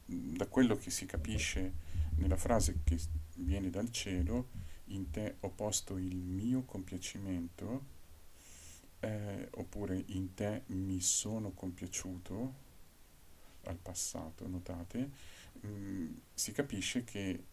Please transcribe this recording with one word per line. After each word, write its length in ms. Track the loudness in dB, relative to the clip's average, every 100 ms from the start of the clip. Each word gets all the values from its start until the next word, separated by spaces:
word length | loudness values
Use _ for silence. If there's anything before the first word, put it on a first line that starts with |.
| -6
da 420 | -4 -2 0 4
quello 280 | 8 8 6
che 140 | 2
si 160 | -2 0
capisce 680 | -2 0 2 2 2 2 0 0 2 4 6
nella 200 | 6 6
frase 440 | 6 8 6 6
che 140 | 6 6
s-, 100 | 4 0 -2 0
viene 340 | 2 4 4
dal 220 | 2 0
cielo, 580 | 0 0 2 4 4 0 -4 -8 -8 -6
"In 260 | -4 -2
te 240 | -2 -2 -2
ho 80 | -6
posto 480 | 0 2 2 0 -2
il 180 | 0 0
mio 480 | 0 0 4 2
compiacimento", 1300 | 2 -6 -6 -6 -6 -6 -2 -2 -2 -6 -4 -4 -6 -12 -16 -16 -16 -18 -16 -16 -16 -16 -18 -4
eh, 480 | -2 0 -2 -4 -6
oppure 540 | -8 -6 -4 0 0 0
"In 260 | -2 -2
te 300 | 0 0 0 -2
mi 300 | -2 0 2
sono 500 | 4 2 2 0 -2
compiaciuto", 1120 | -4 -6 -6 -6 -4 -4 -6 -4 -2 -2 -6 -14 -18 -18 -18 -20 -20 -20 -18 -18 -12
al 140 | -8 -6
passato, 680 | -6 -4 -4 -4 -6 -6 -4
notate, 640 | -4 -4 -6 -4 -2 -2 -4 -14 -14 -16 -10 -8
mm, 500 | -6 -4 -2 -4 -6 -10
si 180 | -4 -2
capisce 520 | 0 0 0 0 0
che 420 | -2 -2 -2 -2 -6